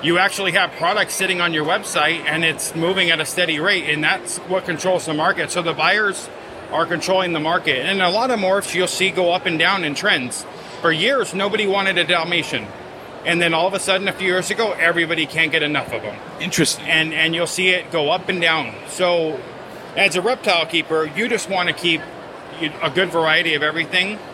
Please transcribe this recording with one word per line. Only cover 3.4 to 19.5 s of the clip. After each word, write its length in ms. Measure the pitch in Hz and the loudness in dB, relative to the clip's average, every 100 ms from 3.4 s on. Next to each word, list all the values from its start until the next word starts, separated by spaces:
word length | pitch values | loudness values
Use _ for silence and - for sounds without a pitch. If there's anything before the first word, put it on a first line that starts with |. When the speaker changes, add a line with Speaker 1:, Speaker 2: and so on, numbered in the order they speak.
| 175 151 | 0 2
Speaker 1:
rate, 240 | 170 190 151 | 2 0 0
and 140 | 151 | 0
that's 340 | 156 190 - - | 0 0 -4 -10
what 260 | - 190 185 | -4 -4 -2
controls 400 | 160 185 180 - | -4 0 0 0
the 80 | |
market. 380 | 151 165 196 151 | 0 0 0 -2
So 100 | 175 | -2
the 120 | 170 | -2
buyers 560 | 151 160 202 214 190 - - - - - | 0 2 2 0 -2 -10 -14 -16 -16 -6
are 140 | 151 - | -2 0
controlling 460 | 170 - 190 185 | -2 2 2 2
the 80 | 160 | 0
market. 380 | 156 175 160 131 147 | 0 0 2 0 2
And 160 | 196 | 2
a 80 | 180 | 2
lot 200 | 190 254 | 2 2
of 100 | 233 | 2
morphs 340 | 190 196 196 - | 2 2 0 0
you'll 120 | 180 | 0
see 220 | - 190 | 2 0
go 220 | 180 175 | 2 2
up 140 | 175 185 | 2 0
and 120 | 160 | 2
down 280 | 165 196 160 | 2 2 0
in 100 | 143 | 0
trends. 500 | 208 180 123 - - - - - | 2 2 0 -8 -10 -14 -14 -2
For 100 | 170 | 0
years, 420 | 160 196 277 202 | 2 2 2 0
nobody 320 | 185 202 214 208 | 0 0 0 2
wanted 320 | 196 190 175 | 2 2 2
a 60 | |
Dalmatian. 640 | 165 175 165 175 147 127 104 104 - - - - - | 2 2 2 -2 -2 -4 -6 -12 -14 -16 -16 -8 -2
And 160 | 170 | 2
then 140 | 170 160 | 2 2
all 100 | 180 | 0
of 80 | |
a 60 | 190 | 0
sudden, 280 | - 190 196 | 0 0 0
a 60 | |
few 140 | - 190 | -2 0
years 240 | 185 175 | 0 0
ago, 220 | 208 220 | -2 -2
everybody 520 | 175 165 170 165 165 156 | 2 2 2 0 0 -2
can't 260 | 156 160 | 0 0
get 120 | 160 | 2
enough 280 | 147 147 117 | 0 -2 -2
of 120 | 113 | -6
'em. 120 | 104 104 - - | -6 -10 -12 -8
Speaker 2:
Interesting. 460 | 165 - 151 - - | -4 0 2 0 2
Speaker 1:
And, 300 | 160 160 156 | 2 2 2
and 180 | 160 | 0
you'll 140 | 165 165 | 2 -2
see 220 | - 185 | 0 2
it 200 | 180 160 | 2 0
go 200 | 170 147 | 0 2
up 180 | 180 185 | 0 0
and 100 | 185 | 0
down. 360 | 170 160 127 - - | 2 2 -2 -8 -12
So 500 | - 180 175 160 143 - | 0 2 2 0 -2 -10